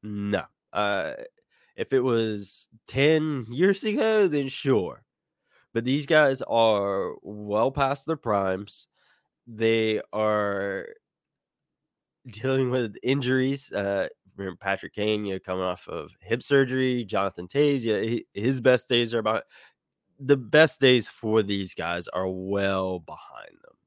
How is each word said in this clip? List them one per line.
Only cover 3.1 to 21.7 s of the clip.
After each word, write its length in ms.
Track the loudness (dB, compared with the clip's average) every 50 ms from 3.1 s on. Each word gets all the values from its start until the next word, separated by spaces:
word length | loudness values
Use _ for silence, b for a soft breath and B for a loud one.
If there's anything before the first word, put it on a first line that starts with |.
| 4 4 2 0 -4 -4 -6 -8
years 340 | -2 2 2 2 2 2 0
ago, 440 | -4 -2 0 0 2 2 4 2 2
then 200 | 2 0 -2 -4
sure. 560 | -8 -6 0 2 2 2 2 -2 -8 -12 _ _ _ _ _ _ _ _ _ _ _ _ _ _ _
But 100 | -4 -2
these 220 | 0 -2 -2 0
guys 360 | 4 6 6 6 6 4 0 -4
are 720 | 0 2 4 6 6 4 4 2 0 -2 -2 -2 -4 -6 -10
well 480 | _ -14 -14 -12 -8 -2 0 2 2 2
past 360 | 2 0 0 0 0 -4 -4
their 100 | -6 -6
primes. 720 | -4 _ -2 0 0 0 0 -2 -4 -6 -10 -14 -18 -18 _ _ _ _ _ _ _ _ _ _ _ _
They 560 | -20 -8 -2 2 2 2 2 2 0 0 -2 -4 _ -4
are 760 | -2 0 0 2 0 0 -2 -2 -4 -4 -4 -4 -6 -8 -10 -16 _ _ _ _ _ _ _ _ _ _ _ _ _ _ _ _ _ _ _ _ _ _ _ _ _ _ -18
dealing 440 | -16 -6 -2 0 2 2 2 2
with 240 | 0 0 -2 -2 -6 -6 -2
injuries. 720 | 0 0 0 0 0 0 2 2 0 -2 -4 -8 -8 -6
Uh, 340 | -4 -2 -2 0 -2 -2 -4 -6 _ _ _ _ -10
remember 200 | -10 -10 -10 -8
Patrick 360 | -4 -4 -4 -4 -4 -12 _
Kane, 320 | -4 -2 0 0 -2 -2
you 80 | -4 -6
know, 60 | -8
coming 260 | _ -6 -4 -2 -2
off 200 | -2 -4 -6 -8 -12
of 220 | -10 -10 -10 -12 -16 _
hip 200 | _ -4 -4 -4
surgery. 600 | -2 2 4 4 4 4 0 -2 0 0 0 -2 -4
Jonathan 460 | -4 -2 -2 -2 -2 -4 -6 -14 -6
Toews, 340 | 0 0 2 2 2 0 0
yeah, 160 | 0 0 0
he, 260 | 0 -2 -2 -4 -6 _ _
his 280 | -2 -2 0 -2 2
best 260 | 4 4 4 4 2 2
days 260 | 2 2 2 2 -2
are 60 | -2
about, 240 | 0 0 -2 -2 -4 b b b b b b b _ _ _ _ _ _ _ _
the 200 | 2 2 2 2
best 420 | 2 2 6 6 6 6 4 4
days 300 | 6 6 6 6 4 -2
for 340 | -10 -8 -4 2 2 2 2
these 300 | 2 -2 -4 -4 -6